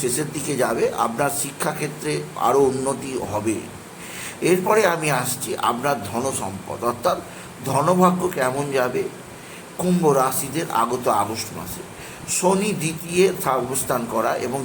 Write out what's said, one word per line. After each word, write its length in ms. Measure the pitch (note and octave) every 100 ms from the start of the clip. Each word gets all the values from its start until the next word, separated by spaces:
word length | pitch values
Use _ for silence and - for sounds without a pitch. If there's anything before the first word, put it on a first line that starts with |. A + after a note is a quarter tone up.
শেষের 280 | B2+ B2 D3
দিকে 200 | D3+ D3 C3+
যাবে, 280 | A#2 A#2 A3 -
আপনার 260 | A2+ A2+ C#3+ -
শিক্ষাক্ষেত্রে 720 | C#3 - - D3+ D3 - D3+ D3+ D3+ -
আরও 240 | - C#3
উন্নতি 500 | C3+ B2+ C3 B2 C3+ B2+ G2
হবে। 240 | G2+ G#2+ G2 - - - - - - - -
এরপরে 400 | D3 F3+ F#3 G#3+ G3+
আমি 220 | E3+ D#3
আসছি 400 | C3 B2 B2 - - A2
আপনার 260 | A#2+ C#3 C3+ G2
ধন 160 | A2 C3+ B2+
সম্পদ, 380 | G2 F#2+ - -
অর্থাৎ 340 | A#2 A#2+ F3+ - - - - - -
ধনভাগ্য 560 | C3 D3+ F3+ F#3 - -
কেমন 380 | - B2+ C3+ C#3+
যাবে 300 | C3+ B2 - - - - - - - - -
কুম্ভ 240 | F3+ F3+ D#3+ C3+
রাশিদের 460 | C3 - C#3 C#3 E3 -
আগত 220 | A#2 B2 B2 G#2+
আগস্ট 260 | G2+ A2 - E2+
মাসে। 260 | E2+ - - - - - - -
শনি 300 | F3+ F#3+ G#3+
দ্বিতীয় 540 | G3 D#3 D#3+ E3+ F3 F#3+ F#3
থা-, 180 | - C3
অবস্থান 380 | B2 C3+ - C3 A#2
করা 220 | A2 A#2 C#3 B2
এবং 140 | C3+